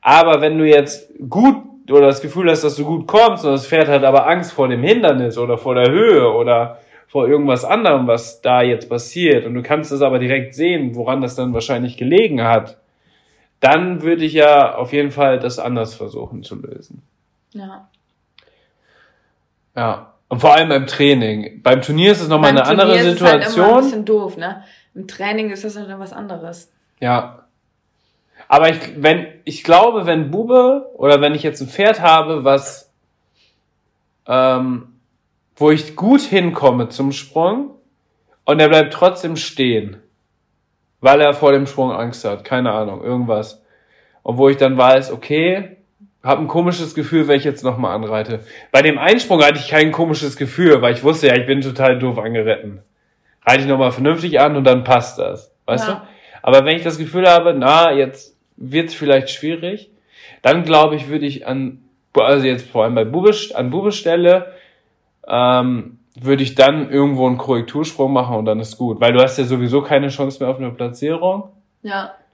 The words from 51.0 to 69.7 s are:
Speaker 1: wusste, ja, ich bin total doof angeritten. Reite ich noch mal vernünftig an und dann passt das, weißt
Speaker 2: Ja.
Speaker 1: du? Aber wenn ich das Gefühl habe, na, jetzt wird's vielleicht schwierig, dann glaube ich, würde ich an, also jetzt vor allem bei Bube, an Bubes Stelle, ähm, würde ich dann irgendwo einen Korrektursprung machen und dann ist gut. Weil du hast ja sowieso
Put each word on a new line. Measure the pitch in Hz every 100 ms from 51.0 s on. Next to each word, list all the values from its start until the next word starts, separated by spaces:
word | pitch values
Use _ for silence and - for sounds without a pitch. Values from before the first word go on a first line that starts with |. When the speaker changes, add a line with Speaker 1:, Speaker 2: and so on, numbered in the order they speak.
Speaker 1:
wusste, | 135 156 139
ja, | 123
ich | 120
bin | 135
total | 135 127 131 123
doof | 127 113
angeritten. | 107 117 110 104 104 98 _ _ _ _ _ _
Reite | - 135
ich | 135
noch | 135
mal | 127
vernünftig | 123 139 165 170 147
an | 147 147
und |
dann | 135 127
passt | 123 123 117 -
das, | - 90 _ _ -
weißt | 117 214
Speaker 2:
Ja. |
Speaker 1:
du? | 202 - _ _ -
Aber | - 131
wenn | 135 165
ich |
das | 165 156
Gefühl | 160 180 185
habe, | 170 170 139
na, | 127 156 170
jetzt | 139 131 - - _ _ _
wird's | 131 147 165
vielleicht | - 147 135 135
schwierig, | - 151 165 175 208 _ _ _ _ - -
dann | 123 160
glaube | 156 156 151
ich, | 151 131
würde | 151 143
ich | 135 -
an, | 131 131 - _ _ _
also | - 120 143 131
jetzt | 127 -
vor | 120
allem | 110
bei | 120
Bube, | 110 151 196 214 -
an | - 127
Bubes | 156 196 202
Stelle, | 165 170 175 185 180 - _ _ _ _ _ _ -
ähm, | 120 123 127 127 123 - - _ -
würde | 127 139
ich | 131
dann | - 135 156 143
irgendwo | 139 143 135 127
einen | 123
Korrektursprung | - 123 117 143 151 - 135
machen | 135 120 113
und |
dann | 110 110
ist | 113 -
gut. | 123 107
Weil | 117
du | 120
hast | 131 127
ja |
sowieso | 123 127 123